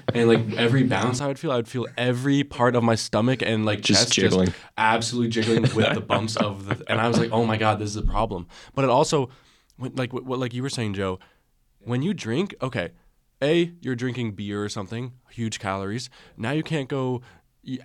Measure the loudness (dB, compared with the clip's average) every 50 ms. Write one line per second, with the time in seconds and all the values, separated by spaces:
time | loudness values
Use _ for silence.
0 | -6 -2 0 4 6 6 6 4 4 0 0 0 2 4 4 4 4 2 2 2
1 | 0 0 0 -2 -2 -4 -4 -4 -2 -2 0 0 -2 -2 -4 -6 -6 -4 -4 0
2 | 0 0 0 2 2 2 2 2 2 0 0 2 4 4 6 4 4 4 4 2
3 | 0 0 2 2 4 2 2 2 0 0 0 2 2 0 0 0 2 4 4 4
4 | 4 4 2 2 4 4 4 4 4 2 0 -4 -12 -12 _ 0 2 2 2 2
5 | 0 -2 -2 -2 -2 0 0 0 2 2 2 2 2 2 2 2 2 2 0 -2
6 | -2 -2 -2 0 0 -2 -2 -2 -2 -2 -4 -6 -6 -8 -8 -6 -4 -4 -2 0
7 | 2 2 2 2 2 2 2 2 2 2 0 2 2 2 2 0 -2 -6 -4 -2
8 | -2 0 0 0 -2 -2 -4 -8 -10 -12 -16 -20 -20 -8 _ 0 2 4 4 4
9 | 4 4 2 0 0 -2 -8 -16 _ _ _ _ _ _ _ -12 -12 -8 -6 -6
10 | -6 -4 -6 -8 -6 -6 -4 -4 -4 -4 -4 -6 -6 -6 -4 -4 -4 -4 -2 -2
11 | -2 -4 -4 -6 -10 _ _ _ _ _ _ _ _ _ _ _ -8 -4 -2 -2
12 | 0 -2 -2 -4 -4 -4 -2 -2 -2 -4 -6 -8 -8 -6 -4 -6 -6 -6 -10 _
13 | _ _ _ _ _ _ _ _ 0 2 2 2 2 0 -4 -8 -6 -6 -4 -4
14 | -4 -6 -4 -4 -6 -6 -6 -6 -8 -6 -4 -4 -4 -4 -6 -8 -8 -8 -8 -8
15 | -8 -10 -12 -18 _ _ -8 -6 -6 -6 -6 -6 -4 -4 -4 -4 -4 -4 -6 -6
16 | -8 -10 -16 -20 -20 -20 -12 -8 -6 -2 -2 -2 -2 -2 -4 -4 -4 -4 -4 -4
17 | -2 -2 -4 -4 -8 -14 -20 _ _ _ _ _ _ -10 -10 -8 -6